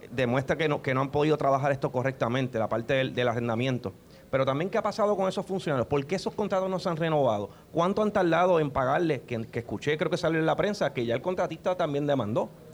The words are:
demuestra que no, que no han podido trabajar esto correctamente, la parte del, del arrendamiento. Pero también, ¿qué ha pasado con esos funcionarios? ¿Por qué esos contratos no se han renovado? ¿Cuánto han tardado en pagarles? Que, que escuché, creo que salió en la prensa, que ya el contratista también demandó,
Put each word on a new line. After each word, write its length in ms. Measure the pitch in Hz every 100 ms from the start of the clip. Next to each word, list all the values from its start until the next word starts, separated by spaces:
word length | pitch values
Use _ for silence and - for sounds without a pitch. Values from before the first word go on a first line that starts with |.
| -
demuestra 440 | 120 120 131 135 147
que 120 | 156
no, 120 | 139
que 140 | 143
no 60 | 131
han 100 | 135
podido 260 | 143 151 147
trabajar 360 | 139 135 143
esto 180 | 139 143
correctamente, 680 | 131 131 131 117 127 127 113
la 80 | 104
parte 260 | 113 117
del, 200 | 135 131
del 120 | 123 123
arrendamiento. 640 | 120 120 113 131 123 95 - - - -
Pero 160 | 135 131
también, 240 | 135 185
¿qué 80 | 214
ha 40 |
pasado 320 | 208 202 208 196
con 120 | 190
esos 160 | 196
funcionarios? 420 | 180 190 175 135 110
¿Por 180 | 143 135
qué 80 |
esos 180 | 190 -
contratos 360 | - 202 190 190
no 80 | 185
se 100 | 185
han 80 | 156
renovado? 540 | 165 156 127 104 101 - -
¿Cuánto 280 | 160 180 202
han 100 | 214
tardado 480 | 214 175 160 185 170
en 100 | 147
pagarles? 500 | 135 131 156 165 131 -
Que, 180 | 117 113
que 120 | 120
escuché, 400 | - 104 143 156
creo 120 | 160
que 60 | 170
salió 220 | 160 160
en 80 | 160
la 100 | 135
prensa, 360 | 104 143 143
que 100 | 127
ya 100 | 117
el 60 | 120
contratista 540 | 180 185 165 160 196 180
también 300 | 160 143 147
demandó, 420 | 135 104 139 220 - -